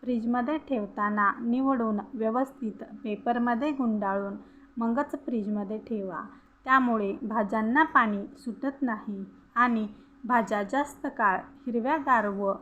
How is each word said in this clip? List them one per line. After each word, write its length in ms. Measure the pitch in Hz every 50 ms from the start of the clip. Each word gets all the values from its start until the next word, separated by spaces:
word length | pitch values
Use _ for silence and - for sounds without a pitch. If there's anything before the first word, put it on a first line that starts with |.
फ्रीजमध्ये 560 | - 240 247 233 220 233 240 247 240 240 302 311
ठेवताना 760 | 302 - 277 233 208 202 - - 208 208 208 208 202 196 - -
निवडून 600 | 233 233 233 254 262 269 269 247 233 220 214 202 214 - -
व्यवस्थित 720 | 233 220 220 226 247 269 262 - - - 220 202 - 226 - - - -
पेपरमध्ये 680 | 220 208 208 - 240 240 240 240 240 240 226 269 302
गुंडाळून 640 | 302 269 262 233 220 214 208 196 196 196 202 196 196 208 - - - - - _ - -
मगच 340 | 233 226 233 254 294 -
फ्रीजमध्ये 680 | - 294 - - 247 233 202 208 214 208 202 190 214 214
ठेवा. 440 | 214 - 233 214 196 190 175 156 202 202 - - - _ _ _ _
त्यामुळे 540 | 262 262 262 254 247 233 220 208 196 202 -
भाज्यांना 640 | - 214 214 226 214 196 - 220 220 220 240 285 320
पाणी 440 | 311 - 277 240 220 208 202 202 208 - -
सुटत 440 | - 247 214 - - 269 277 -
नाही 440 | 285 247 226 208 - - 202 196 196 - - - - - _
आणि 320 | - 247 247 240 226 214 208 - - - - - - -
भाज्या 400 | 214 247 233 220 - 220 208 202
जास्त 440 | 196 - 269 285 285 - - - 285 269 -
काळ 240 | 233 202 185 190
हिरव्यागार 840 | - - - - - - 226 233 220 254 302 320 277 269 262 226 214 208
व 260 | 202 196 202 196 196 -